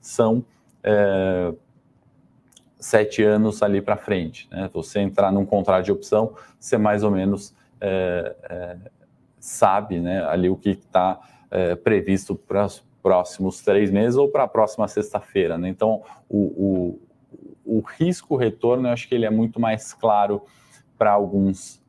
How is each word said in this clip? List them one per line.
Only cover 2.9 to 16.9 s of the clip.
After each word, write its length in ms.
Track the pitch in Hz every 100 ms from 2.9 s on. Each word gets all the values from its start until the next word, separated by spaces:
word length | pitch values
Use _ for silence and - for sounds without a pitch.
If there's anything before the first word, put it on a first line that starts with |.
| 110 107 -
anos 400 | 107 107 107 104
ali 180 | 104 101
pra 160 | 101 104
frente, 520 | - 98 82 - -
né? 180 | 85 95
Você 260 | 82 80 104
entrar 320 | 98 98 101
num 160 | 98 98
contrato 380 | 101 95 95
de 80 | 92
opção, 420 | 98 - 107 113 - - _
você 180 | - 117
mais 280 | 107 104
ou 60 | 104
menos, 440 | 95 95 98 - _ _ _
é, 580 | 101 95 92 87 - -
é, 340 | - 90 87 90 95 _ _ _ _ _
sabe, 600 | - - 104 98 101 87
né, 220 | 87 95
ali 260 | 78 85 90
o 60 | 92
que 200 | 101 92
tá, 420 | _ 92 92 92 - _ _
é, 240 | 92 90
previsto 600 | 87 - 107 101 95 -
para 320 | 92 _ 95 101
os 180 | - _ _
próximos 600 | 98 92 90 - 95 -
três 280 | - 101 101
meses 260 | 98 113 123
ou 120 | 143
pra 180 | 143 127
próxima 380 | - 107 - 104
sexta-feira, 680 | - 104 101 - 98 85 82
né? 100 | 90
Então, 340 | 92 110 110 - - _
o, 720 | 104 98 - 98 92 87